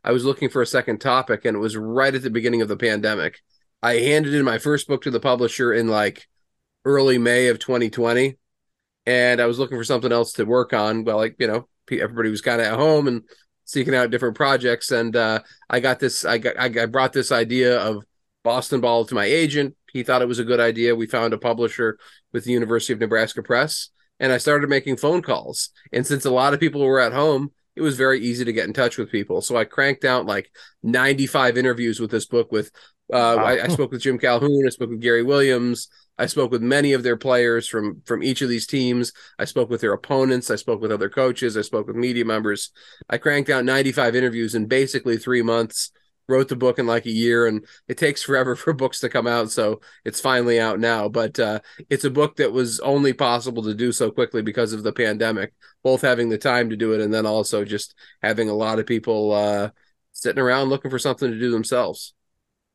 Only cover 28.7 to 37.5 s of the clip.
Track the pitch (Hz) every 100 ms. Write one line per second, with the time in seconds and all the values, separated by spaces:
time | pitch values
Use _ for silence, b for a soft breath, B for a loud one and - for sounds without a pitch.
28.7 | 107 120 - 104 107 98 92 - 120 110
29.7 | - 139 135 135 127 95 101 - - B
30.7 | B 110 123 135 139 135 147 127 120 127
31.7 | 120 120 110 110 110 - 120 113 110 107
32.7 | _ b b - 127 117 117 110 127 135
33.7 | 151 131 127 135 127 131 120 143 143 131
34.7 | - 117 113 120 117 120 143 139 127 123
35.7 | 120 - b b - 143 - 127 120 117
36.7 | 139 143 135 120 117 139 123 120